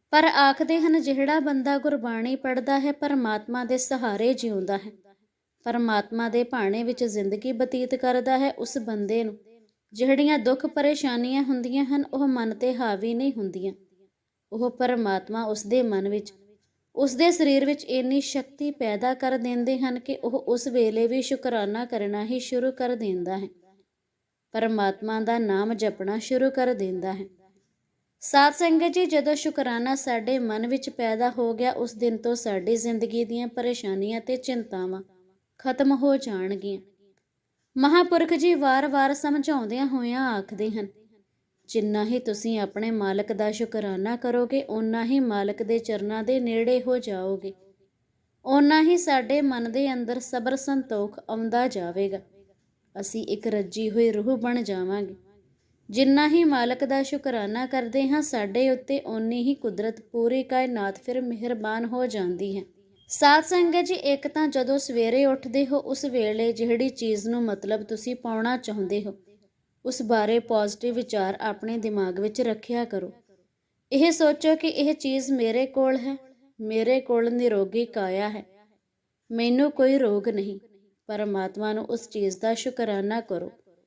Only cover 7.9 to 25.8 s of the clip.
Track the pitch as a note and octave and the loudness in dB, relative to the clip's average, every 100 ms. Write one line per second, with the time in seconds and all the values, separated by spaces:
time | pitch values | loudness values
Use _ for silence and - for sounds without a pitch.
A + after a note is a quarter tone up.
7.9 | B3+ B3+ B3+ B3 C4 C#4 - A#3 C#4 A3 | -2 0 0 2 2 2 -2 -6 -6 -4
8.9 | G#3+ G3+ A3+ A3 G#3 _ A#3 _ _ _ | -4 -2 -2 -2 -6 _ _ _ _ _
9.9 | G#3 C4 C4+ C#4+ D4+ A3+ C4 - D4+ C#4+ | -2 2 4 4 4 2 0 0 2 2
10.9 | D4 C#4+ A#3+ B3 C4+ C4+ B3+ A#3+ C4+ C4+ | 2 0 -2 0 0 0 0 -2 -2 0
11.9 | C#4+ C#4 C4+ C#4 B3+ A3+ G#3+ B3+ A#3+ A#3 | 0 0 0 0 0 -2 -2 -2 0 0
12.9 | G3 A3+ A#3 C#4 A3+ F#3+ F3+ F#3+ F#3+ _ | 0 -2 0 -2 -2 -4 -4 -6 -8 _
13.9 | _ _ _ _ _ - A3 B3 B3 B3 | _ _ _ _ _ -10 -4 -4 0 0
14.9 | A#3+ G#3+ F#3+ F#3+ A3 A3 G#3+ G3+ B3+ A#3 | 2 0 -2 -4 -6 -4 -4 0 0 2
15.9 | G3 G3 G#3 G#3 - _ _ _ _ _ | 0 0 -4 -6 -16 _ _ _ _ _
16.9 | - C#4 B3 E4+ F4 D4 C4+ C#4 C#4+ - | -2 0 4 4 6 4 4 2 -2 -2
17.9 | B3+ B3+ C#4 C#4 C#4 B3+ - D4 C#4+ A3+ | -2 0 0 0 -6 -8 -8 -6 -4 -4
18.9 | G#3 B3 B3+ C4 B3+ A#3+ A#3+ A#3+ C4 B3+ | -2 -2 0 0 0 -2 -2 0 0 -2
19.9 | B3 B3 C4+ A#3+ B3+ - A#3+ B3+ B3 A3 | -4 -6 -6 -4 -2 0 -2 0 2 2
20.9 | A3 A#3 C4 B3+ C4 B3+ A#3 G3+ G#3+ A#3+ | 2 0 0 -2 -2 -2 -2 -2 -4 -4
21.9 | A3+ G3+ G#3 G#3+ B3+ B3 B3 C4 C4 B3 | -4 -4 -4 -4 -4 -4 -2 -2 -2 -4
22.9 | A#3+ G#3+ F#3 F3 F#3+ F#3+ - _ _ _ | -2 -2 -2 -2 -4 -6 -14 _ _ _
23.9 | _ _ _ _ _ _ A3 A3 A3 G3 | _ _ _ _ _ _ -2 0 2 0
24.9 | G3 G#3+ A3 A3 A#3 G#3+ F#3+ G#3+ A3+ | 0 -2 -2 0 0 2 2 0 0